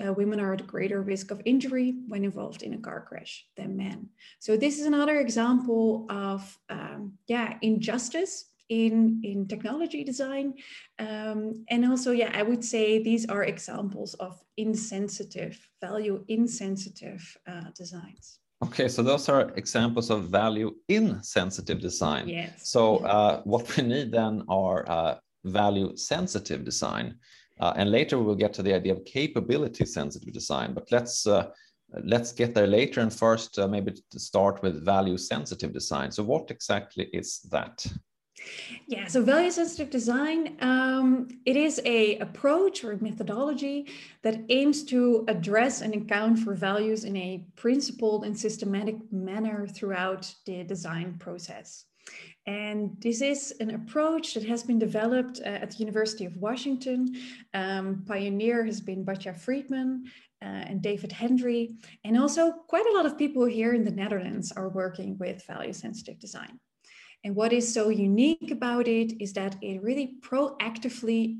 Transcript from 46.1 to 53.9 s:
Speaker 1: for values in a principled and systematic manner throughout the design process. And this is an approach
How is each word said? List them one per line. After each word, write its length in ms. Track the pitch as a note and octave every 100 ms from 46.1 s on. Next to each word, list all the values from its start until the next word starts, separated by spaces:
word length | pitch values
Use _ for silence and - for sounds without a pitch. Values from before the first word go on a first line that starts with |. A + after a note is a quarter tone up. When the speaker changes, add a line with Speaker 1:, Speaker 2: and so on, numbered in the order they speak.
| G#3 A3 A3+
Speaker 1:
for 140 | A3
values 500 | F#3 G3 G#3 A3 A3
in 120 | G#3 G3
a 280 | F3+ F#3 - -
principled 680 | A#3 C4+ C#4 - A3 G#3 G#3
and 120 | -
systematic 580 | G#3+ - G3+ G3 G3+ A3 -
manner 560 | F#3+ F#3 G#3 A3 G#3 G3+
throughout 640 | - G3 F#3 F#3+ F#3+ - - -
the 180 | F3+
design 540 | F3 F#3 E3 E3 F3+ E3+
process. 640 | E3+ F3 - G#2 - - _ _ - - - _ -
And 500 | G#3 G#3 G#3 G3+ -
this 200 | A#3 A3+
is 320 | C#4 C#4+ - -
an 120 | A3
approach 640 | A3 -